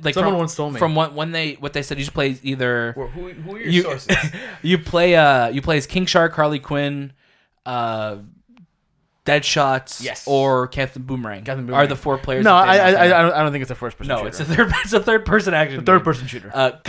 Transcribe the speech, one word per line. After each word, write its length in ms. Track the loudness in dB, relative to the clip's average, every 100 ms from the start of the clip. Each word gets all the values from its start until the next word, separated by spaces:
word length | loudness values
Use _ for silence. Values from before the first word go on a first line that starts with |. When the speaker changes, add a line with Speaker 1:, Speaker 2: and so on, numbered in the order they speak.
Speaker 1:
like, 100 | -4
Speaker 2:
Someone 200 | 0 0
Speaker 1:
from, 60 | 0
Speaker 2:
once 160 | -2 -4
told 180 | -6
me. 60 | -2
Speaker 1:
from 140 | 0
what, 200 | 0 -2
when 180 | -4 -6
they, 220 | -4 -6 -6
what 180 | -8
they 80 | -8
said, 160 | -6 -8
you 60 |
just 100 | -6
play 240 | -2 -2 -2
either 500 | -6 -4 -2 -2 -4 -6
Speaker 3:
Well, 120 | -10
who, 220 | -12 -14
who 240 | -14 -14 -10
are 40 |
your 80 | 0
Speaker 1:
you, 120 | 0
Speaker 3:
sources? 320 | 0 -4 -2 -2 -2 -8
Speaker 1:
<laughs> 220 | -14 -8
you 160 | 0 0
play, 380 | 0 2 4 6
uh, 320 | 6 4 2
you 120 | -2
play 140 | -2 -2
as 100 | -2
King 180 | -4 0
Shark, 260 | 2 2
Harley 260 | 2 -2 -2
Quinn, 540 | -4 -4 -4 -6 -10 -16 _ _ _ _ -8
uh, 500 | -4 -4 -4 -6 -8 -14 _ _ _ _ _ _ _ _ _ -2
Deadshot, 800 | 0 0 0 0 0 -4 -10
Speaker 2:
Yes. 240 | -10 -8 0
Speaker 1:
or 400 | 2 4 2 0
Captain 340 | -4 -6 -8
Boomerang 400 | -8 -8 -8 -10 -8
Speaker 2:
Captain 180 | -8
Speaker 1:
are 40 | -2
Speaker 2:
Boomerang. 200 | 2 2
Speaker 1:
the 60 | 0
four 220 | -2 -2
players 260 | -2 2
Speaker 2:
No, 120 | 6 6
Speaker 1:
that 100 | 6
they 60 |
Speaker 2:
I, 20 |
I, 160 | 6 6
Speaker 1:
announced. 100 | 6
Speaker 2:
I, 60 | 6
I 160 | 6
don't, 120 | 4
I 100 | 2
don't 80 | 0
think 80 | -2
it's 100 | -6
a 40 | -8
first-person 340 | -10 -8 -6
Speaker 1:
No, 80 | -4
Speaker 2:
shooter. 100 | -4
Speaker 1:
it's 100 | -6
a 40 | -2
third. 260 | 0 2 0
<laughs> 60 |
It's 100 | 0
a 60 | 0
third-person 540 | 2 0 2 0 2
action 260 | 0 0 -2
Speaker 2:
It's 40 |
a 20 | 4
third-person 380 | 4 4 -2
Speaker 1:
game. 40 | -6
Speaker 2:
shooter. 220 | -12 -8
Speaker 1:
Uh, 180 | -2 -2 -2